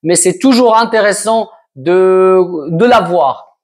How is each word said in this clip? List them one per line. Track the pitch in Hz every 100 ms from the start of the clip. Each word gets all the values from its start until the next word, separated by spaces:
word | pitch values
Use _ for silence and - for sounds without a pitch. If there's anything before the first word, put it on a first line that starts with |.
Mais | 160 175
c'est | 285 285
toujours | 269 240 247 220
intéressant | 233 226 208 190 214 226 - - _ 139
de, | 135 180 185 185 190 185 180 175 147
de | 165 247
l'avoir. | 240 175 175 139 120 - _